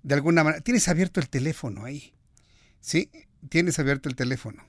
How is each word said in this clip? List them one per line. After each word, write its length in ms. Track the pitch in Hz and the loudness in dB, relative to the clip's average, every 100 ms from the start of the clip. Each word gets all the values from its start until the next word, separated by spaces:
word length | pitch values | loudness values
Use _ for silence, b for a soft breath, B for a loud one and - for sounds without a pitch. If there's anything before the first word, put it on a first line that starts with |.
de 140 | 135 | 0
alguna 280 | 143 151 170 | 2 4 4
manera. 180 | 151 156 | 4 0
Tienes 280 | - 240 - | 0 2 2
abierto 320 | 165 185 - | 2 2 0
el 80 | 143 | -2
teléfono 560 | 127 143 151 120 98 | -2 -2 -4 -8 -8
ahí, 280 | 117 147 - _ _ _ b b b b | -10 -12 -16 _ _ _ b b b b
¿sí? 280 | - 156 - - _ _ 143 | -2 -2 -2 -12 _ _ -2
Tienes 320 | 160 175 151 | 0 2 0
abierto 300 | 135 139 143 | 0 0 -4
el 80 | 127 | -4
teléfono 460 | 127 131 113 101 | -4 -4 -8 -16